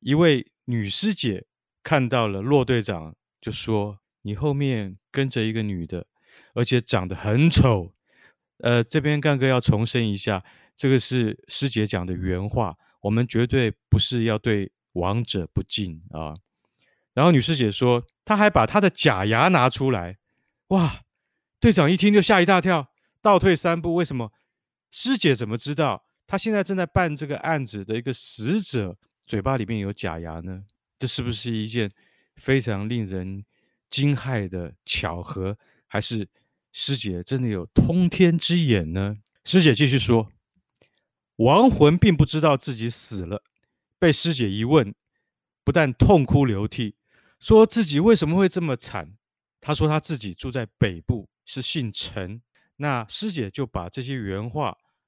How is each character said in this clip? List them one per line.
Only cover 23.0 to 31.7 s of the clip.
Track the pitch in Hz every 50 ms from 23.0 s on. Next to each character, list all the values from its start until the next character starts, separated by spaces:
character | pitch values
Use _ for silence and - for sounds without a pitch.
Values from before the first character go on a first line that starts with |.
| _ _ _ _
倒 | _ 214 202 180
退 | - 190 175
三 | 147 - 175 170 170
步。 | 160 175 165
为 | 175 170
什 | - 135
么？ | 123 113 107 - _ _ _ _ _ _ _ _ _ _ _
师 | - - - 240 269
姐 | 208 - 160 135
怎 | 104 117 104
么 | 107
知 | 120 - 139 147
道 | 165 156 131 101 - - _ _ _ _
她 | _ -
现 | 190 - 226 214
在 | 202 185
正 | - 196
在 | 185 175
办 | 170 - 196 180 165 151
这 | 139 156
个 | 139 143 -
案 | - 156 160 147 131
子 | 110 - 107 95
的 | 101 110
一 | 117 120
个 | 131 123
死 | - - - - - 107 127 185 220
者 | 185 - - 120 101 90 85 - _ _ _ _ _
嘴 | _ - 104
巴 | 95 135 135
里 | 123 107
面 | 95 117 107
有 | 98 98 101
假 | - - 90 80 82
牙 | 85 82 80 82
呢？ | 82 92 92 92 101 - _ _ _ _ _ _
这 | 135
是 | 127 - - 123
不 | 120
是 | 117 101 - 120 113
一 | 110 107
件 | 110